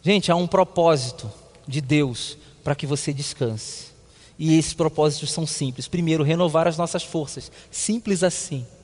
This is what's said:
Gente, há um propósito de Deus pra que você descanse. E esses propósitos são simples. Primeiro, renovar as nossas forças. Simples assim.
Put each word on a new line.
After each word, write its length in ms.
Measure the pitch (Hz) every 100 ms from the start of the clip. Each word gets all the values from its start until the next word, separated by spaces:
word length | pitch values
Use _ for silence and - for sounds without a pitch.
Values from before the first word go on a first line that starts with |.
Gente, 300 | 170 202 -
há 40 | 170
um 120 | 175
propósito 800 | 185 185 - 170 151 123 - 110 - - - -
de 140 | 135
Deus 560 | 135 151 139 117 - - - -
pra 100 | -
que 120 | 139 143
você 260 | 143 -
descanse. 720 | 139 143 - 123 110 - - - - _ - - -
E 220 | 156 160
esses 160 | 156
propósitos 560 | - 160 156 151 143 147
são 160 | - 156
simples. 400 | - 139 127 131
Primeiro, 380 | 175 170 160
renovar 420 | 143 165 175 156 165
as 100 | 160
nossas 280 | 170 180
forças. 480 | - 170 143 - - - -
Simples 540 | - - 226 220 185
assim. 420 | 180 - - 139 120 -